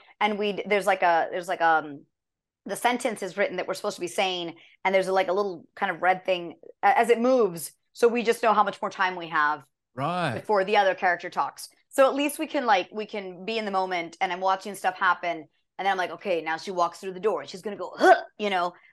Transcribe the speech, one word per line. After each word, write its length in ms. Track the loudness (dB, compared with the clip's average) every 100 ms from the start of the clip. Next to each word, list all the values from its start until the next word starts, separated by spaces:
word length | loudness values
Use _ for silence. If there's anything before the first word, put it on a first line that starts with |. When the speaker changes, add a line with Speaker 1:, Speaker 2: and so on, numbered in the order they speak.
| -16 -2
Speaker 1:
and 180 | -2 0
we'd, 240 | -4 -4 0
there's, 200 | 0 2
like, 160 | 2
a, 260 | 4 4 2
there's, 180 | -4 -4
like, 120 | 0
um, 440 | 4 2 0 -14 _ _ _ _ _ _ -10
the 100 | -2
sentence 460 | 0 0 -4 -6
is 140 | -8 -2
written 200 | -2 -2
that 100 | -6
we're 60 |
supposed 220 | -6 -6 -6
to 40 |
be 60 | -8
saying, 480 | -2 -2 -2 -8 -12 -20 _
and 100 | 0
there's, 140 | 2 2
like, 200 | 0 2
a 40 |
little 340 | 0 -2 -6 -16 -6
kind 180 | -6
of 80 | 0
red 220 | 2 2
thing 320 | 0 -2 -4 -14 -20 0
a-, 160 | 2 4
as 120 | 4
it 100 | 4
moves, 520 | 4 4 2 0 -12 _ _
so 160 | 2 2
we 140 | 4
just 200 | 0 2
know 100 | 2
how 100 | 4
much 160 | 2 0
more 80 | -8
time 260 | -2 -2 -2
we 120 | -4
have 360 | 0 0 0 -8 _ _
Speaker 2:
Right. 500 | -6 -4 -2 -2 -4
Speaker 1:
before 200 | 0 2
the 120 | 4 4
other 160 | 4
character 360 | 2 0 0 -4
talks. 380 | -4 -4 -6 -20 _ _
So 180 | 4 4
at 60 |
least 240 | 4 -2 -4
we 80 | -4
can, 180 | -2 2
like, 220 | 2 2
we 140 | -8 -8
can 380 | -8 -10 -12 -6
be 120 | -6
in 60 | -2
the 40 |
moment, 460 | -2 -2 -4 -6 -4
and 120 | -4
I'm 80 | -2
watching 340 | 0 0 -4
stuff 220 | -4 -4 0
happen, 500 | 0 2 -2 -6 -10 _ _ -4
and 80 | -2
then 60 |
I'm 60 | 0
like, 120 | -2
"Okay, 300 | -4 -2 -2
now 140 | -2 -6
she 120 | -6
walks 280 | -2 -2 -2
through 140 | -12
the 60 | -4
door, 200 | -2 -2
and 80 | -6
she's 120 | -12
gonna 140 | -10 -10
go, 180 | -10 2
'Huh,'" 260 | 6 6 4 -8
you 120 | -2
know? 240 | -2 -2 -6 _